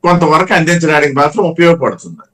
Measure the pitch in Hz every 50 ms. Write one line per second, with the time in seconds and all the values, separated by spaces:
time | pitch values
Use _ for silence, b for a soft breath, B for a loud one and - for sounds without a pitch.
0 | - 175 175 170 170 - 156 - 277 - 220 175 165 156 175 170 165 156 156 147
1 | 147 147 131 139 143 151 151 220 196 170 165 165 170 170 170 165 131 110 92 87
2 | - 87 82 - - _